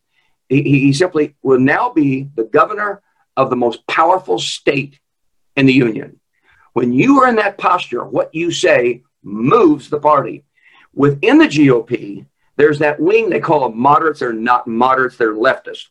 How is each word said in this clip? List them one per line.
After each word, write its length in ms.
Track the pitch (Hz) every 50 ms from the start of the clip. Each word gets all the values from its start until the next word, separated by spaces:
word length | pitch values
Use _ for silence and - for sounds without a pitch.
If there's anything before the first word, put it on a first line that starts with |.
| _ _ _ _ _ _ _ _ _ _
he, 140 | 127 143 143
he, 180 | 135 139 139
he 120 | 135 139 135
simply 420 | 139 180 180 - 156 151 147 - _ -
will 180 | 131 131 127
now 300 | 131 139 156 190 240 -
be 380 | - 160 147 143 131 131 139 139 -
the 80 | 117 110
governor 580 | - - - - 208 214 208 208 202 202 - _ _ _ _ _ _ _
of 140 | 127 131 127
the 60 | 123
most 280 | 123 120 117 113 - - -
powerful 500 | - 165 160 170 185 185 - - 113 -
state 640 | 143 - - - - - 147 139 139 139 - _ _ _ _ _ _ _ _ _ _ _ _
in 100 | 139 135
the 60 | 135 131
union. 480 | 135 127 113 107 - - - - _ _ _ _ _ _ _ _ _ _ _ _
When 180 | 123 127 120 123
you 280 | 135 190 254 285 277 254
are 60 | 254
in 80 | 233
that 220 | 214 208 202 196 -
posture, 460 | - 190 180 180 - - - - -
what 280 | - 123 165 180 - -
you 180 | 160 170 170 143
say 500 | - - 170 151 127 120 120 120 - - _ _ _ _
moves 680 | 95 101 107 117 143 202 240 208 160 151 139 - -
the 80 | 151 147
party. 460 | 147 151 151 139 123 110 - - - _ _ _ _ _ _ _ _ _ _
Within 440 | - 135 143 139 143 - 220 269 311
the 100 | 320 -
G 220 | 143 151 147 139
O 120 | 127 117 110
P, 440 | - 123 107 117 101 101 - - _ _ _ _ _ _
there's 220 | - 143 156 147 143
that 200 | 156 147 151 -
wing 300 | 151 180 214 226 226 196
they 100 | 160 147
call 220 | - 156 160 147
them 180 | 131 117 110 113
moderates. 420 | 123 139 143 160 160 156 143 -
They're 120 | 131 120 113
not 340 | 110 113 123 123 117 -
moderates, 520 | 120 113 113 123 131 131 135 127 123 - -
they're 160 | 120 110 107
leftists. 540 | 110 120 135 120 - - - - - - -